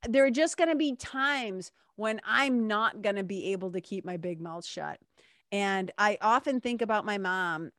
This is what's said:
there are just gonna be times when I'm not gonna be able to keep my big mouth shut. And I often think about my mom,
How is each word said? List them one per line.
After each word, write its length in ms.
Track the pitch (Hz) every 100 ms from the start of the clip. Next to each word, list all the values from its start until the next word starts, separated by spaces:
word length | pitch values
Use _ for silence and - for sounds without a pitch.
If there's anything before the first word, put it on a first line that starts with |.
| 233
there 180 | 262 269
are 60 |
just 260 | 247 320 -
gonna 180 | 330 302
be 200 | 294 247
times 760 | - 269 277 277 220 185 175 _ _ -
when 220 | 214 220 -
I'm 420 | 233 269 247 220
not 340 | 208 226 214
gonna 220 | 208 202
be 280 | 190 190 185
able 200 | 190 185
to 100 | 180
keep 240 | - 196 175
my 120 | 180
big 240 | 180 165
mouth 240 | 170 170 -
shut. 340 | 175 151 - _ _ _ _ -
And 400 | 202 196 190 185 -
I 200 | 208 208
often 380 | 214 247 277 254
think 200 | 240 233
about 240 | 226 214 214
my 120 | 202
mom, 540 | 185 185 175 160 165